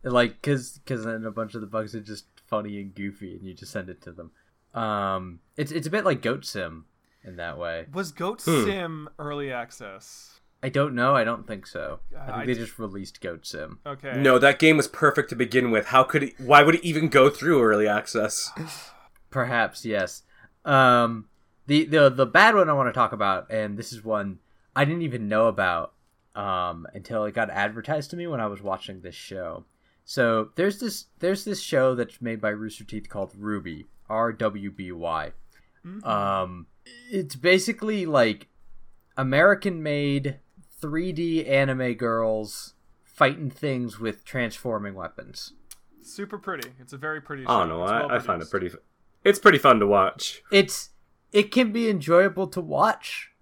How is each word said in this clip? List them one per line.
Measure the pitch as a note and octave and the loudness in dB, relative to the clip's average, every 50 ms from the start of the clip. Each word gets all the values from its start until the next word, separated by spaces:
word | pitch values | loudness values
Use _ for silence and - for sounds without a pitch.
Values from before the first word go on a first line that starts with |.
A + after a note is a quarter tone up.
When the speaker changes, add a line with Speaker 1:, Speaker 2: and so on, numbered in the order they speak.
| - | -4
Speaker 1:
Like, | C3 B2 B2 A#2+ A#2 - - | 2 2 4 4 2 0 -6
'cause, | - C#3+ C#3+ C3 B2 - - - _ | -2 -2 -2 -2 -2 -10 -18 -18 _
'cause | - C3 A#2 A2 | -8 -8 -6 -4
then | A2+ A2+ A2 A2 | -6 -8 -6 -8
a | A2 | -8
bunch | G2+ A2+ A2+ G#2 - | -6 -6 -8 -8 -8
of | A#2 | -12
the | A2 | -12
bugs | G2 G#2+ A2 G#2+ G#2 G#2 | -6 -6 -6 -6 -6 -10
are | A2+ | -12
just | G#2 G#2 A2 - - _ _ _ _ | -12 -12 -16 -16 -16 _ _ _ _
funny | _ - G#2+ G#2+ G#2 G2+ G2+ | _ -4 -4 -4 -6 -10 -10
and | G2 G2 F#2+ | -12 -12 -10
goofy, | G2+ G2 G2+ G2 _ G#2 F2+ F2+ | -8 -8 -8 -8 _ -16 -16 -14
and | F2+ G2 | -14 -14
you | F#2+ F2+ | -16 -16
just | - - - - | -16 -18 -12 -10
send | G#2+ F#2 F#2 | -10 -10 -10
it | F2+ _ _ | -16 _ _
to | F2+ E2+ | -20 -20
them. | E2+ E2+ D#2+ _ _ _ _ _ _ _ _ _ | -18 -20 -20 _ _ _ _ _ _ _ _ _
Um, | A#2+ A2+ A2 G#2+ G2+ G2 G2 F#2+ F#2+ F#2 F2+ F2 F2 _ _ _ | -6 -4 -4 -4 -2 -2 -2 -4 -4 -6 -10 -16 -18 _ _ _
it's, | - D3 C#3+ D#3 | -8 -8 -6 -6
it's | E3 C#3+ | -8 -6
a | D#3 | -4
bit | E3+ G#3+ G3 | -4 0 0
like | F#3+ D3+ - | 0 -2 0
Goat | - A#2 B2+ C#3 - | -2 -4 -4 -4 -8
Sim | - - G#2 F2+ E2 D#2+ E2 E2 _ _ _ _ _ _ _ _ | -10 -8 -8 -8 -8 -10 -16 -20 _ _ _ _ _ _ _ _
in | G2+ F2+ | -20 -14
that | F2 E2+ E2+ D2 | -12 -12 -10 -10
way. | F2 F2 E2+ E2 E2+ D#2+ - | -8 -8 -6 -6 -8 -10 -10
Speaker 2:
Was | C#3 F3+ G3 D#3+ | -8 -8 -8 -8
Goat | D3 - E3+ F#3 A#3 - - | -8 -6 -6 -6 -6 -4 -2
Speaker 3:
Hmm. | E3 E3 C#3+ A2 | 0 2 2 2
Speaker 2:
Sim | - G3 G3 F3 E3+ D#3+ D#3 D3+ D3+ - - | 0 -2 -4 -6 -8 -10 -12 -14 -18 -16 -14
early | D3+ D3 D3 D3 C#3+ C3+ | -12 -10 -8 -8 -6 -6
access? | B2+ B2 A#2 A#2 - - B2 G2+ F#2+ F#2+ - - - - - - _ _ _ _ _ _ - | -6 -8 -10 -12 -14 -18 -16 -16 -16 -18 -20 -20 -20 -20 -20 -20 _ _ _ _ _ _ -10
Speaker 1:
I | C3 | -4
don't | C3 C#3 C#3 D3 B2+ | 0 0 0 0 0
know. | A#2+ A#2+ C3 C#3+ | 0 2 2 2
I | C3 A2+ | 2 2
don't | A2+ A#2 G#2 G#2 | 0 -2 -6 -8
think | - A2 F#2+ - | -12 -12 -12 -12
so. | - - E2+ D2+ C#2 C#2+ - - - - | -12 -10 -10 -8 -8 -8 -8 -8 -8 -8
I | D3+ - | -8 -8
think | B2+ B2+ | -8 -8
Speaker 2:
I | B2 C#3 | -6 -2
Speaker 1:
they | B2 B2 | -2 -2
Speaker 2:
d- | A2+ | -4
Speaker 1:
just | A#2 G#2+ - | -4 -10 -10
released | - A2+ G2+ F#2+ G2+ F#2+ - - - | -10 -10 -10 -10 -12 -12 -14 -16 -12
Goat | - F#2 E2+ D#2+ _ | -10 -10 -10 -10 _
Sim. | - - D#2 D2+ - E2+ - - | -14 -12 -12 -12 -14 -14 -16 -14
Speaker 2:
Okay. | D3 C#3 C3+ - C3+ B2+ C3 | -14 -14 -12 -10 -8 -4 2
Speaker 3:
No, | C#3 C3+ B2+ B2+ | 6 6 6 8
that | C3 C#3 C#3 - | 6 6 6 6
game | D#3 D#3+ D#3 | 6 6 6
was | D3+ C3+ | 6 2
perfect | - - - D#3 D3 - - C#3+ - | 0 -2 2 2 2 4 2 -2 -4
to | C3 | -4
begin | A#2 B2 A2 A#2 B2+ B2 A#2+ | -4 -4 0 2 2 2 4
with. | A2+ G#2+ - | 2 0 0
How | - B2+ C3 B2+ | 4 4 4 4
could | - - D3+ C#3+ | 6 2 -2 -2
it, | B2+ - - | -2 -8 -10
why | C3+ A#2+ C#3+ D3 D3 | 2 8 8 8 10
would | D3+ D#3+ | 8 6
it | F3 - | 4 2
even | E3+ D#3 D#3 D#3+ D3+ | -2 -2 0 -2 4
go | - C#3 C3 C#3+ | 6 8 6 6
through | C#3+ - C3+ D#3+ E3+ C#3 A#2 | 4 2 0 2 4 6 6
early | A2 G#2+ G#2 G#2+ | 4 4 4 2
access? | G#2 G#2 G#2+ G#2+ - - A2+ G#2+ G#2+ - - - - - | 2 2 0 -2 -4 -4 -2 -2 -2 -4 -6 -8 -8 -10
Speaker 1:
<sighs> | - D#3+ D#3 - - - - - - - _ _ _ _ _ | -12 -12 -12 -12 -16 -18 -20 -20 -20 -20 _ _ _ _ _
Perhaps, | - C3+ B2 A#2+ B2 A#2 A2+ - - - - | -6 -4 -4 -2 0 0 0 -2 -4 -10 -8
yes. | A#2 G#2+ G2+ F#2 F2+ - - _ _ _ _ - _ _ _ _ | -4 -2 -2 -2 -4 -6 -16 _ _ _ _ -20 _ _ _ _
Um, | D3 C#3+ C3+ C3 B2+ B2 A#2+ A#2+ A#2 A#2 A2 G#2+ _ _ _ _ _ _ _ _ | 2 4 6 8 8 6 6 4 0 -2 -6 -12 _ _ _ _ _ _ _ _
the, | C3+ D3 D3+ D#3+ | 0 2 2 2
the, | D3+ D3+ D#3 C#3+ C3+ | 4 6 6 6 6
the | B2 C3 C3+ | 6 4 -2
bad | A2+ G#2+ E3+ G3+ A3+ A3+ | 4 6 6 6 8 8
one | G3+ F#3 D#3 | 6 4 4
I | D3 | 4
wanna | C#3 C3 B2 | 0 0 0
talk | G#2+ C3 A#2 G#2 | 2 0 0 0
about, | - G#2+ G#2 G2 F#2+ F2+ - _ | 0 0 0 0 0 0 -4 _
and | A2 A2 G#2+ G#2 G2+ | -4 -4 -4 -4 -6
this | G#2 A#2 - A#2+ | -10 -10 -12 -14
is | A2+ G#2 | -12 -6
one | A2 G#2+ G#2 G2 G2 F#2 F2 _ _ _ _ _ _ _ | -4 -2 -2 -2 -4 -8 -12 _ _ _ _ _ _ _
I | C3 C#3+ | 0 0
didn't | C#3+ E3 E3+ E3+ | 2 0 -2 -4
even | D3+ B2 A#2 G#2+ | -4 -4 -6 -4
know | G2+ G#2+ A2 A2+ | 0 2 4 4
about, | A#2 G2+ G2+ G2 F2+ F2 E2+ D#2+ - _ _ _ _ _ _ _ _ _ | 4 2 2 0 0 0 -2 -4 -6 _ _ _ _ _ _ _ _ _
um, | G#2 G2+ G2 F#2+ F#2 F2+ F2 E2+ E2 D#2+ - - | -8 -4 -4 -2 -2 -2 -4 -6 -8 -14 -14 -16
until | G2 F#2+ - A#2+ A2 G#2+ | -16 -12 -6 -4 -2 -2
it | G#2+ G2+ | -2 -2
got | A#2+ A2+ G2+ | -2 -4 -2
advertised | - G2 G2+ G#2+ G#2+ A2+ - - D#3 D3+ C#3+ - | -2 -2 -2 -2 -4 -8 -6 -4 -4 -4 -4 -8
to | - | -10
me | F3 F3 | -10 -8
when | E3+ D#3 B2 | -6 -4 -4
I | A2 | -4
was | G#2 G2+ G2 | -4 -6 -6
watching | G2+ G2+ F#2+ F#2 - - G2 F#2 | -6 -6 -6 -6 -6 -14 -16 -16
this | F#2 F2+ F2 | -16 -18 -18
show. | - - - - F#2+ F2+ E2 D#2+ - - _ _ _ _ _ _ _ _ | -16 -16 -14 -12 -10 -10 -10 -10 -12 -16 _ _ _ _ _ _ _ _
So | - - C#3 B2 A#2 A2+ A2 A2 A2 _ | -10 -2 0 2 2 2 0 0 -2 _
there's | - F3 G3+ G3+ G3+ | -2 -2 -2 -2 -4
this, | B3+ A3 - - - _ _ _ | -8 -8 -8 -8 -14 _ _ _
there's | - F3+ G3 G3 - | -2 -2 -2 -2 -4
this | G#3+ G3+ - | -8 -8 -8
show | - - - C3+ C3 C3 C3 | -6 -2 0 2 2 2 2
that's | A#2+ A#2+ - - - | 0 -4 -6 -8 -10
made | B2 A#2 A2+ A2 | -8 -8 -6 -4
by | A2 G#2+ | -4 -4
Rooster | G#2+ G#2+ A2 G#2+ - - G#2+ | -4 -4 -8 -12 -12 -14 -16
Teeth | - A2 G#2 G2+ - | -10 -10 -10 -10 -8
called | - G#2 F#2+ - - | -8 -8 -8 -8 -10
ruby, | G2 G#2 G#2+ G#2+ G2+ D#2+ F2 D#2+ D2+ D2 - - - - - | -10 -6 -4 -4 -4 -6 -8 -12 -12 -14 -20 -20 -20 -10 -4
R | G#2+ A2 A#2 A#2 | -2 0 0 0
W | A2+ A2 A#2 G#2+ G2+ G#2 G2 G2+ | -2 -2 -2 -2 -2 -4 -10 -10
B | F#2+ - F#2+ F2+ | -10 -10 -12 -12
Y. | F2+ E2+ E2 E2+ E2 D#2 D2+ - - - - - _ _ _ _ _ _ _ | -10 -6 -4 -4 -4 -4 -4 -8 -12 -16 -18 -20 _ _ _ _ _ _ _
Speaker 2:
Mm-hmm. | E3+ F#3 G#3+ - | -18 -16 -10 -4
Speaker 1:
Um, | A#2 A2 G#2 G2+ G2 G2 F#2+ F#2 F2+ F2+ F2+ E2 _ _ _ _ - A#3 A#3+ B3 B3 | -2 -2 0 0 0 0 0 -2 -4 -8 -14 -16 _ _ _ _ -20 -20 -20 -16 -6
it's | A#3+ F#3+ F3 C#3+ - | -6 -6 -4 -6 -10
basically, | B2+ B2 F3 F#3 F#3+ F#3+ A#3 G#3+ - G#3+ G#3+ G#3+ G#3 F3+ | -2 4 4 4 4 4 0 -4 -4 -4 -4 -2 -2 -2
like, | D#3+ D3+ C3+ A#2 A2+ G#2+ - - _ _ _ - - - - - - - - _ _ _ | 2 4 4 4 4 2 -4 -10 _ _ _ -20 -18 -18 -16 -18 -18 -20 -20 _ _ _
American-made | - C3+ C3 C3+ C#3+ E3 G3 G3+ F#3+ - G3+ F3+ E3 D#3 D3+ D3 C#3+ C#3+ C#3+ C#3 C#3 C3+ C#3 C#3 - _ _ _ - - _ _ - | -4 -2 2 4 6 6 6 6 4 0 -4 -4 -4 -4 -4 -2 0 0 0 0 0 -2 -4 -8 -8 _ _ _ -20 -20 _ _ -10
three | - D3+ D3+ D#3+ F3 F#3 D#3+ | -8 -4 -4 -2 -2 -2 -4
D | D#3 E3+ E3+ D#3+ D#3+ - | -2 -2 0 0 -2 0
anime | - C#3 C#3 C#3 C3+ C3 C3 B2+ B2 A#2+ | 2 2 2 4 2 0 -2 -2 -2 -2
girls | G#2 B2 A#2 A2+ A2+ A2+ A2 A2 G#2+ G#2+ G2+ - - - - _ _ _ _ _ _ _ | -2 -2 -2 0 0 0 0 0 -2 -4 -6 -10 -14 -16 -16 _ _ _ _ _ _ _
fighting | _ _ - D3+ C3 D3 F3 D#3 C3+ | _ _ 2 4 4 4 0 -6 -8
things | - - - D3 C3 B2+ B2 A#2 G2+ G2+ | -8 -4 -4 -4 -2 -2 -4 -6 -8 -6
with | A2+ A2 G2+ - _ | -6 -6 -6 -6 _
transforming | - - C3 A#2+ A2+ - - - B2+ A2+ G#2 G#2 G2+ F#2+ | -8 -4 -4 -4 -4 -4 -6 -6 -4 -4 -4 -6 -8 -10
weapons. | F#2+ F2 E2 - - - - - - - - - - - - - _ _ _ _ _ | -10 -12 -12 -12 -14 -18 -16 -16 -16 -16 -16 -18 -20 -20 -20 -20 _ _ _ _ _
Speaker 2:
Super | _ - - - G3+ G3+ G#3 G3 | _ -20 -12 -12 -12 -10 -12 -12
pretty. | - G3 F#3 C#3+ A#2+ B2 B2+ C3 | -8 -8 -8 -8 -8 -12 -16 -20
It's | B2+ - C#3 | -20 -18 -16
a | |
very | C3+ C#3+ D#3 D#3 D#3 | -10 -8 -8 -8 -8
pretty | C#3+ - D3 C3+ C3 | -10 -12 -12 -8 -2
Speaker 3:
I | - A#2+ G#2+ | 0 2 2
don't | F2+ E2 | 2 0
Speaker 2:
show. | D#2+ | -2
Speaker 3:
know. | E2 F2 | -4 -2
Speaker 2:
It's | G2 | 0
Speaker 3:
I, | G#2+ A#2 | 0 0
Speaker 2:
well | C3+ C#3+ | 0 0
Speaker 3:
I | B2+ A#2+ | -2 -2
find | - - F#2 E2+ | 0 -2 -4 -4
it | D#2+ - | -4 -4
Speaker 2:
produced. | - G2 F2+ F2 - | -4 -2 -2 -4 -8
Speaker 3:
pretty, | - _ _ _ _ _ _ _ _ _ | -12 _ _ _ _ _ _ _ _ _
it's | G3 G3+ - | 4 4 8
pretty | - G#3 F3+ C#3 | 8 6 6 8
fun | - C#3 B2 A2 | 8 6 6 8
to | G#2 | 6
watch. | G2+ G2+ G2 F#2+ F#2 - - - - - - _ _ | 6 6 6 4 4 0 -6 -10 -10 -10 -12 _ _
Speaker 1:
It's, | - G3 G3 - - - - - _ _ _ _ _ _ _ _ | 4 4 4 4 -2 -10 -10 -14 _ _ _ _ _ _ _ _
it | - G#3 G#3 G#3 | 2 2 2 4
can | - B3 B3+ A3 | 2 2 2 2
be | G3+ A#3 A#3 A3 | 2 0 0 0
enjoyable | G#3 F3 C#3 D3+ E3+ F3 F#3+ G3 - F3+ F#3+ | 0 -2 2 6 6 6 6 6 2 -2 -6
to | - - F#3 | -4 -4 -8
watch. | E3+ D#3 D3 C#3+ F3 A3 B3 - - - - - - - _ _ | -6 -4 0 2 2 2 2 -2 -6 -12 -12 -12 -14 -16 _ _